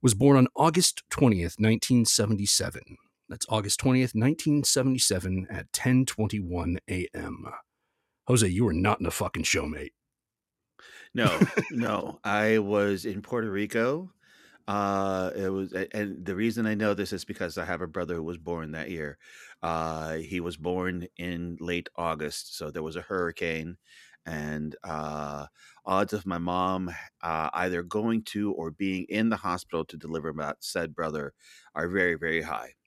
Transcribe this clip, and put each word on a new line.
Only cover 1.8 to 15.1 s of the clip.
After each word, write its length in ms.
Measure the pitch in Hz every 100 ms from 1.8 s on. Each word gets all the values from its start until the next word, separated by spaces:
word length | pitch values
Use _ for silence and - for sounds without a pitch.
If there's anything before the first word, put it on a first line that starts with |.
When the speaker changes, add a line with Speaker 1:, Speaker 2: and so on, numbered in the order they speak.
| - 123 113
Speaker 1:
seventy-seven. 880 | - 107 107 101 - - - - 95 _ _ _
That's 180 | - -
August 300 | 110 104 -
twentieth, 340 | 135 127 127
nineteen 500 | 110 120 160 - 147
seventy-seven 840 | 135 - 131 131 - 95 92 92 92
at 200 | 90 90
ten 340 | - 127 127 131
twenty-one 720 | - 107 107 90 87 85 87 -
A 200 | 92 90
M. 340 | - - - - - - _ _ _ _ _ -
Jose, 200 | 123 107
you 180 | 90
were 80 | 117
not 280 | 82 95 107
in 60 | 87
a 40 |
fucking 320 | - 95 -
show, 240 | 78 95 76
mate. 260 | 76 71 _ _ _ _ _ _ _ _ _ - - -
Speaker 2:
No, 280 | - 110 85 - -
Speaker 1:
<laughs> 140 | -
Speaker 2:
no. 480 | 135 120 104 - -
I 360 | 107 104 107 110
was 460 | 101 104 101 98
in 160 | 113 101
Puerto 300 | 101 123 110
Rico. 600 | 98 104 117 117 147 185 _ _ - - _ -
Uh, 640 | 104 101 98 98